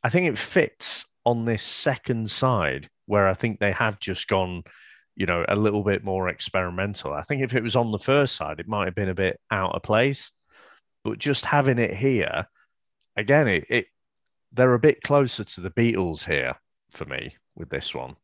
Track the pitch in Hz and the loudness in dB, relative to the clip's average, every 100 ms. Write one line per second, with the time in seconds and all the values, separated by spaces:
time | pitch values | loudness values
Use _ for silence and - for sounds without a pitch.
0 | - 165 180 107 - - - _ - - | 0 0 0 -2 0 0 0 _ -2 -2
1 | - _ - 120 117 107 - - - 131 | -4 _ -2 0 0 -2 -2 -2 -2 -2
2 | - 117 110 - 131 117 80 65 71 _ | -2 -2 -2 0 2 2 0 -4 -10 _
3 | - 104 98 95 120 101 104 95 113 101 | 0 4 4 2 -2 0 0 2 0 -2
4 | - 95 - 98 92 90 - - - - | -6 -6 0 0 0 -6 -12 -20 -20 -20
5 | _ - 90 87 85 101 107 104 101 95 | _ -6 -2 0 0 2 2 2 0 -2
6 | 98 95 92 82 - 95 90 90 98 98 | -2 -2 -2 -4 -4 -2 -2 -2 -4 -4
7 | - 73 - 143 131 123 113 120 117 107 | -8 -8 -6 -4 -2 -2 0 0 2 -2
8 | - 139 139 - 76 76 85 107 92 90 | 2 2 2 -2 -8 -8 -6 -2 -2 -2
9 | 98 92 95 - _ 104 95 - - 107 | -4 0 -2 -2 _ -2 -2 -4 0 2
10 | 131 139 - _ _ _ - _ _ _ | 2 -2 -10 _ _ _ -20 _ _ _
11 | 110 107 147 139 - 147 135 120 113 98 | -8 -4 -2 -2 2 2 4 2 0 0
12 | 131 123 85 - 92 _ _ _ _ _ | 0 2 0 -2 -6 _ _ _ _ _
13 | _ - 107 143 139 90 - 120 - _ | _ -6 2 4 4 2 0 -2 -2 _
14 | _ _ _ _ _ 120 127 120 151 - | _ _ _ _ _ 2 4 6 4 2
15 | - 143 131 - 104 - 90 82 117 110 | 2 2 2 -2 -10 -8 -6 0 2 2
16 | 90 78 - 76 64 64 _ _ _ - | -2 -4 -2 -2 -2 -6 _ _ _ -14
17 | 71 65 - - _ - 76 69 - 65 | -10 -8 -10 -16 _ -16 -8 -8 -6 -8
18 | 64 73 | -10 -14